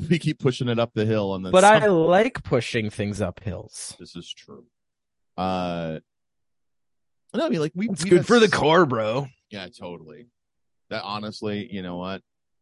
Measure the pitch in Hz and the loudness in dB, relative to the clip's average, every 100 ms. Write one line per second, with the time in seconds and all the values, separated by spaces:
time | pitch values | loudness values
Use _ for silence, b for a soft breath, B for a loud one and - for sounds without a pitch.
0 | 160 165 151 - 135 123 123 117 117 110 | -2 0 0 -2 -2 0 -2 0 -2 -2
1 | 107 110 98 95 92 180 196 214 214 170 | 0 0 -2 -4 2 6 8 8 6 4
2 | 165 180 233 - - 135 - 120 107 - | 4 4 2 -4 -2 -2 0 -4 -4 -4
3 | 104 98 95 - 104 90 107 - - - | -6 -4 -6 -6 -8 -8 -12 -16 -16 -16
4 | 87 - - - - - _ _ _ _ | -18 -16 -16 -20 -20 -20 _ _ _ _
5 | _ _ _ - 92 92 90 85 80 80 | _ _ _ -6 -4 -2 -4 -4 -6 -8
6 | - _ _ _ _ _ _ _ _ _ | -12 _ _ _ _ _ _ _ _ _
7 | _ _ _ 214 320 190 151 175 220 185 | _ _ _ -4 -2 -2 -4 -4 -6 -4
8 | 180 175 - 233 214 127 143 165 151 117 | 2 2 4 4 4 4 4 4 4 2
9 | 107 123 135 _ _ 101 90 - 95 85 | -2 -4 -6 _ _ -14 -14 -14 -14 -14
10 | 78 76 76 _ _ _ _ _ _ 110 | -18 -20 -20 _ _ _ _ _ _ -10
11 | 95 104 107 - 107 104 101 101 90 87 | -8 -8 -10 -8 -6 -6 -8 -10 -10 -8
12 | 92 95 - _ _ _ | -8 -10 -14 _ _ _